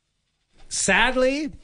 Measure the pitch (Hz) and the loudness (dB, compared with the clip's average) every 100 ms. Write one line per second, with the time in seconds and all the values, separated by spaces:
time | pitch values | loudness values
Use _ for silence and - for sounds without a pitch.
0 | _ _ _ _ _ _ - - - 190 | _ _ _ _ _ _ -12 -6 0 2
1 | 233 254 254 277 302 - | 2 2 0 0 -6 -12